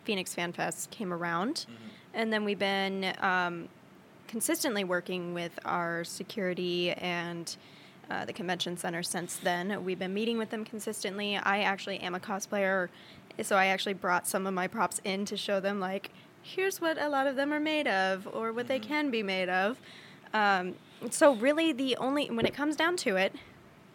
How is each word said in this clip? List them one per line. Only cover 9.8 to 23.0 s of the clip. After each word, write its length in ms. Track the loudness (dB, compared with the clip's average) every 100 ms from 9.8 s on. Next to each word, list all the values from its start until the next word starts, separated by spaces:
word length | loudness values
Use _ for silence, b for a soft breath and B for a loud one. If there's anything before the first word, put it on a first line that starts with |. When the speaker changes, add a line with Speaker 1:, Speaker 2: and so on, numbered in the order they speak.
| -4
Speaker 1:
We've 140 | -4
been 140 | -4
meeting 240 | -2 -2 -2
with 120 | -2
them 160 | -6 -6
consistently. 720 | -8 -8 -6 -6 -4 -2 0
I 220 | 2 4
actually 380 | 2 0 -4 -6
am 140 | -4
a 60 | -4
cosplayer, 680 | -4 -6 -2 0 2 2 0 B B B B -8
so 140 | 2 4
I 120 | 6
actually 260 | 4 0
brought 340 | -2 2 2 2
some 180 | 0 0
of 80 |
my 140 | 0 -2
props 320 | 0 0 0 -2
in 180 | -2 -2
to 120 | -4
show 240 | 0 0
them, 180 | 2 0
like, 320 | -2 -4 -6 B B -20
here's 400 | -8 0 0 2
what 160 | 0 2
a 60 | 2
lot 180 | 2 2
of 120 | 2
them 160 | 2
are 60 | 2
made 280 | 2 2 4
of 400 | 4 4 0 -4
or 240 | -4 -2
what 160 | -2 -2
they 120 | -2
Speaker 2:
Mm-hmm. 80 | 0
Speaker 1:
can 220 | 0 0
be 120 | 0
made 240 | 0 0 2
of. 300 | 2 2 0 B B B B B
Um, 420 | 2 4 4 0 -6 -14 -12 -6
so 240 | 8 8 8
really 360 | 4 4 2
the 240 | 2 0 0
only, 320 | 0 0 0
when 160 | 2 2
it 80 |
comes 220 | 2 0 2
down 220 | 2
to 180 | 2